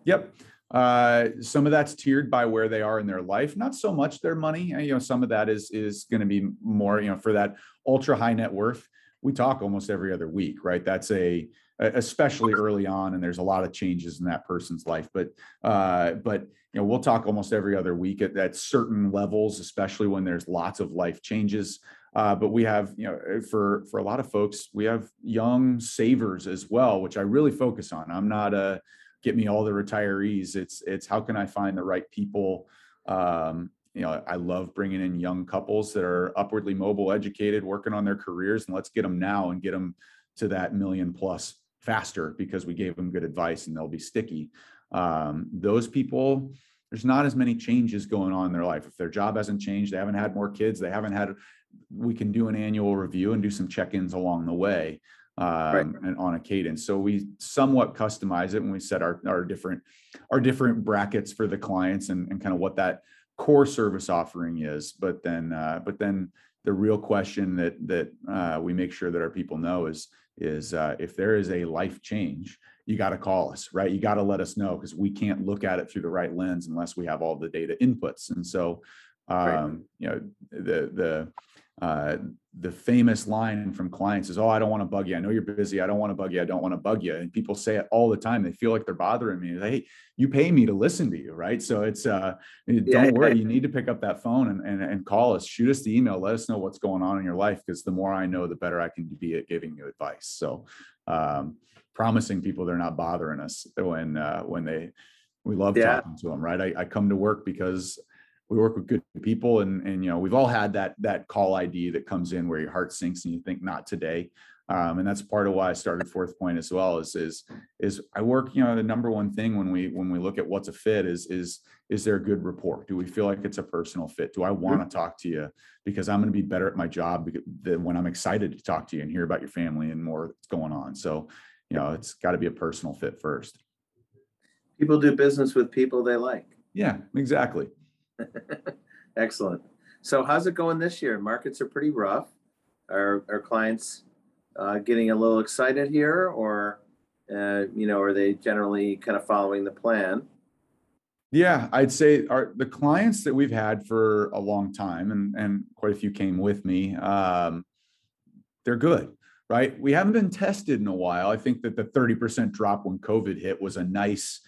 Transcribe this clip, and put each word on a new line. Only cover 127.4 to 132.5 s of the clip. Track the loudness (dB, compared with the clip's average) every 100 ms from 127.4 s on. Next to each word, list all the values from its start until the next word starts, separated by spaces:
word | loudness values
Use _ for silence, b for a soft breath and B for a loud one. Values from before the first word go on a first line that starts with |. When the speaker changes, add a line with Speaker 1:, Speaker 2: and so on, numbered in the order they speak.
| -12 -10
Speaker 1:
than | -2 -2
when | 0
I'm | 0 -2
excited | -2 -2 0 -2
to | -4
talk | -4 -4 -4
to | -8
you |
and | -6
hear | -4
about | -2 -2
your | -4
family | -6 -4 -2 -4
and | -4
more | -6 -6 -8
that's | -12 _
going | -6 -4
on. | -6 -8
So, | -8 -4 -6 -6 B B B _
you | -4
know, | -2
it's | -4 -10
gotta | -4 0 0
be |
a | -2